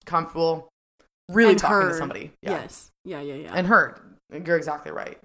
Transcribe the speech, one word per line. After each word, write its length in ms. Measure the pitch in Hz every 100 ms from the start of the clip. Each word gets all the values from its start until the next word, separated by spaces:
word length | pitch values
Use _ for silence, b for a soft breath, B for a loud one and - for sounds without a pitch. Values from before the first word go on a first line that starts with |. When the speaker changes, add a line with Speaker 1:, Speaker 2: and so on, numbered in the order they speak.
| -
Speaker 1:
comfortable 640 | 170 165 160 165 165 - _ _ _ _ _ -
really 220 | 202 220
Speaker 2:
And 80 | 196
Speaker 1:
talking 200 | - 202
to 40 | 185
Speaker 2:
heard. 100 | 165
Speaker 1:
somebody. 340 | 139 - - _
Yeah. 100 | -
Speaker 2:
Yes. 380 | 165 113 - - _
Yeah, 160 | - 151
yeah, 140 | 143 139
yeah. 160 | -
Speaker 1:
And 140 | 180 180
heard. 320 | 208 131 - - _ _
You're 240 | 151 170 170
exactly 340 | 160 147 -
right. 260 | - - -